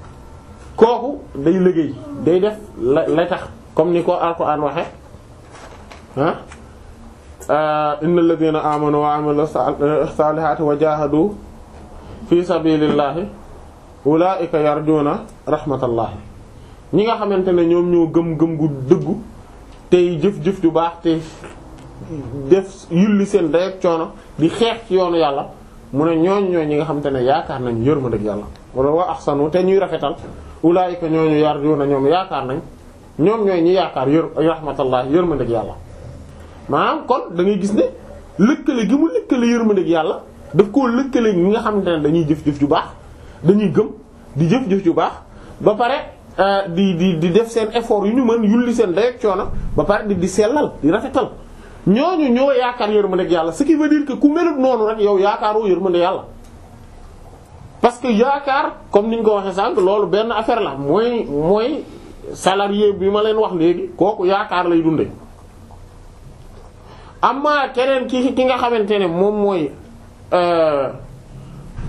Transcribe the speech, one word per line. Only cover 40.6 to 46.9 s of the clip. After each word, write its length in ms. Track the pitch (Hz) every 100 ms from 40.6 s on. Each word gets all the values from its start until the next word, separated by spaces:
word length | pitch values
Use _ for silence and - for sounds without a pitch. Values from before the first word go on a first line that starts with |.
| 202
koo 160 | 277 254
lëkkale 440 | 233 269 247 220
ñi 140 | 180 180
nga 100 | 220
xamante 280 | 220 208 175
ne 100 | 160
dañuy 220 | 147 165 156
jëf-jëf 300 | 151 - 147
ju 60 | 143
baax, 180 | 151 - - - - - -
dañuy 280 | 160 208 202
gëm, 160 | 139 214 - - - - 139
di 120 | 160
jëf-jëf 340 | 247 254 196
ju 80 | 165
baax, 200 | 160 180 - - - - -
ba 140 | -
pare, 200 | 208 240 277 - - - -
euh, 280 | 190 196 196
di, 260 | 170 196